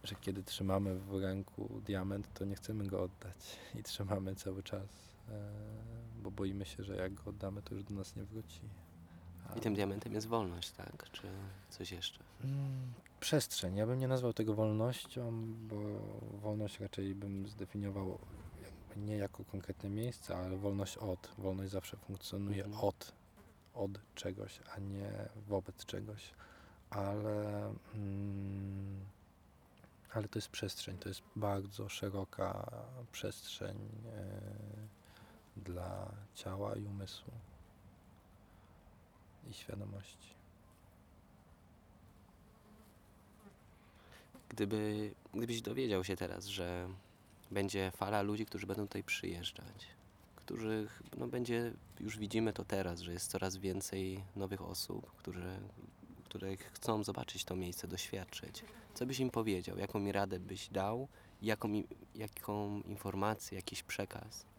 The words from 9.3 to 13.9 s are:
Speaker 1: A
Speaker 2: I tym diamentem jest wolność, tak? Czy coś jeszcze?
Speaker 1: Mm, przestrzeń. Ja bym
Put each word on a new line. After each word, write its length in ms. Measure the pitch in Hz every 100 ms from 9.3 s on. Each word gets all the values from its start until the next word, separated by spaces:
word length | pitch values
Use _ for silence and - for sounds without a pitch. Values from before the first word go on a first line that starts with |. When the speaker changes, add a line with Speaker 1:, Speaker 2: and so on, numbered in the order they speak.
| - -
Speaker 1:
A 40 |
Speaker 2:
I 60 | 117
tym 140 | 113
diamentem 380 | 101 101 98 110
jest 140 | 107 110
wolność, 440 | 113 95 87 -
tak? 400 | - - - -
Czy 160 | - 95 95 98 95 -
coś 220 | - 101
jeszcze? 260 | 90 - - - -
Speaker 1:
Mm, 480 | 131 139 139 135 127 117 - -
przestrzeń. 560 | - 151 - - 92 95
Ja 100 |
bym 120 | 110